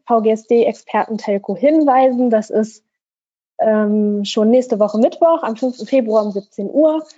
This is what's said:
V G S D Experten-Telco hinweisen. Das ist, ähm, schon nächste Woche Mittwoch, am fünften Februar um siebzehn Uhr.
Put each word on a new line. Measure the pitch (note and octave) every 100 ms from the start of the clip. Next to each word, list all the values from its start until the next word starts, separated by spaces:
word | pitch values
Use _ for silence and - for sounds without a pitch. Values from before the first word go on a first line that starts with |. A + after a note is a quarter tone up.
| -
V | A3+
G | A3
S | A3 -
D | A#3 G3+
Experten-Telco | G#3 - G#3+ - G#3+ - G3+ G3+ G3
hinweisen. | C#4 D#4+ C#4+ B3+ C4 B3 B3
Das | A3 G#3+
ist, | G#3+ A3 - _ _ _ _ _ _ _ -
ähm, | A3 G#3+ G#3 G#3+ G#3 G#3 G3+
schon | A3+ G#3+
nächste | B3+ B3+ G#3
Woche | G#3 G#3+
Mittwoch, | C#4 - E4 E4
am | A3 A3
fünften | B3+ B3 G#3+
Februar | C4+ A3 A3 G#3
um |
siebzehn | G3 G3+ - G3+
Uhr. | C#4 D#4 D#4 D#4